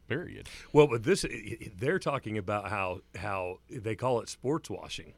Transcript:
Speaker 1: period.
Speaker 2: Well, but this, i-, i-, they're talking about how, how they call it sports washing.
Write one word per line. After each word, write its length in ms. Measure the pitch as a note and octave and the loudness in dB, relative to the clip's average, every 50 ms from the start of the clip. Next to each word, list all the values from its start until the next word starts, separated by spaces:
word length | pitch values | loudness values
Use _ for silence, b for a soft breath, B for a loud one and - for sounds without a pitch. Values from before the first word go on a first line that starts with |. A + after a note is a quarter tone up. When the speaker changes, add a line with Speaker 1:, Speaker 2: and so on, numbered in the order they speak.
| - - | -8 -6
Speaker 1:
period. 420 | A2+ D#3 F3+ - - - - - B B B B - | -6 -4 -6 -8 -12 -14 -14 -14 B B B B 8
Speaker 2:
Well, 140 | D3 D3 C#3+ | 8 8 8
but 160 | A#2 A#2+ G#2+ | 8 2 4
this, 220 | C#3+ G3 - - | 4 2 2 2
i-, 20 | C#3+ | -4
i-, 440 | A#2 A#2 G#2+ G2+ - - - A2+ G2+ F2+ | -6 -6 -8 -8 -8 -8 -10 -12 -8 -2
they're 220 | A#2 C#3+ E3 D3+ | 0 0 0 2
talking 400 | - D#3+ C#3+ C3 - A2 G#2+ G#2+ | 0 0 -2 -2 -2 -2 -4 -4
about 300 | F#2+ G#2 G#2 G#2 G2 F#2 | -2 0 -2 -2 0 -2
how, 300 | G#2 G2+ F#2+ F#2 F2+ E2 - _ - | -2 0 0 -2 -2 -4 -8 _ -10
how 440 | - F#2 G#2 G2 F#2+ F2+ F2+ F2+ - _ - | -6 -4 -4 -2 -2 -2 -4 -6 -8 _ -12
they 260 | - C3 G2+ A2+ A2 | -10 -6 -4 -4 -4
call 240 | - B2 C3 B2+ A2+ | 0 0 2 2 2
it 80 | G2+ - | 0 -4
sports 380 | - - - B2 D3+ D#3+ - - | -10 -6 -2 0 0 -2 -2 -6
washing. 460 | G2+ E2+ D#2 D2 - - D#2+ - - | -8 -8 -8 -10 -10 -10 -12 -14 -18